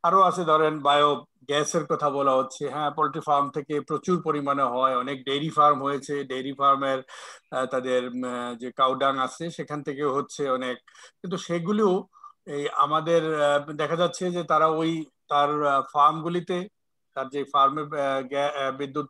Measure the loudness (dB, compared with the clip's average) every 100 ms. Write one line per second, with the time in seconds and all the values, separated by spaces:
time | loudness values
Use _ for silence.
0 | 4 4 4 2 2 4 2 2 2 6
1 | 4 2 -6 _ -2 -2 0 -2 -2 0
2 | 0 2 2 2 0 -6 -8 -4 -4 0
3 | -2 -2 0 0 0 -4 -4 -6 -4 -6
4 | -2 -2 0 -2 -2 0 0 2 2 0
5 | -2 -6 -4 -4 -2 4 4 4 0 -4
6 | -4 -6 -4 -6 -6 0 2 2 0 -2
7 | -6 -18 -18 -20 _ -6 -2 -2 0 0
8 | 0 -6 -6 -6 -8 -8 -10 0 0 2
9 | 0 0 -4 -4 -10 -8 -8 -8 -8 -4
10 | -2 -2 -4 -6 -2 -2 -4 -8 _ _
11 | -20 _ -8 -8 -4 -4 0 2 2 2
12 | -2 _ -20 _ -10 -6 -4 0 2 2
13 | 4 2 2 2 2 2 0 -6 -2 0
14 | 0 0 -4 -4 0 2 4 2 0 -2
15 | -6 _ _ 2 2 2 2 2 0 4
16 | 4 4 -4 -4 -4 -6 -6 _ _ _
17 | _ -10 -6 -6 0 4 4 2 -6 -4
18 | -2 -2 -2 -2 -2 -2 -4 -4 -6 -6